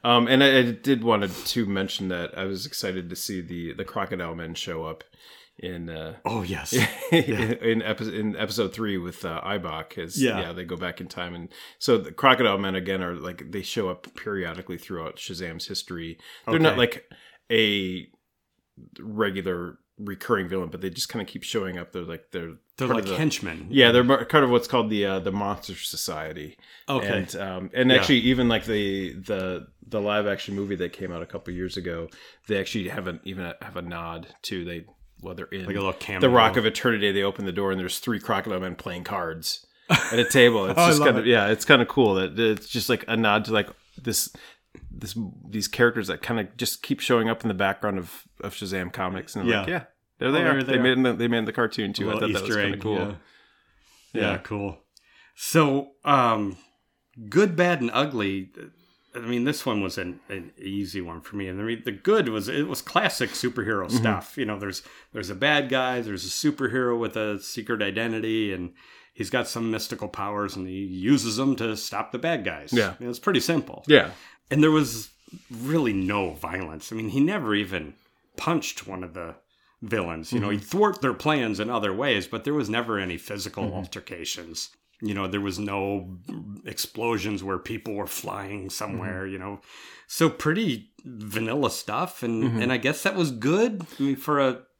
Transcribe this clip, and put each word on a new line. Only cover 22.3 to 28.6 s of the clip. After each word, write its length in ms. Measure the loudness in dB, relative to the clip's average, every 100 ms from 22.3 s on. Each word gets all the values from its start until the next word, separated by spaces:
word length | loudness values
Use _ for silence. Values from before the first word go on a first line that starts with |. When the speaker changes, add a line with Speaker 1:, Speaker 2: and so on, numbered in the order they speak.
Speaker 1:
they're 220 | -10 -10 -14 _ -6
Speaker 2:
They're 100 | 0
Speaker 1:
part 120 | 0
of 40 | 0
Speaker 2:
like 80 |
Speaker 1:
the 40 | 0
Speaker 2:
henchmen. 500 | 0 -2 -6 -8 0
Speaker 1:
Yeah, 220 | 6 8
they're 120 | 8
mar-, 220 | 6 4 6
kind 180 | 6
of 60 | 8
what's 180 | 4 4
called 220 | 2 2
the, 160 | 2 2
uh, 140 | 0
the 120 | -2
Monster 440 | -2 -2 -4 -8 -10
Society. 840 | -8 -6 -6 -6 -8 -8 -12 -16 -20 -16 -4
Speaker 2:
Okay. 180 | -2 0 -2
Speaker 1:
And, 160 | -2 -6
um, 340 | -6 -6 -4
and 180 | 2 6
Speaker 2:
Yeah. 60 | 6
Speaker 1:
actually, 220 | 8 6
even, 260 | 6 4 4
like, 180 | 2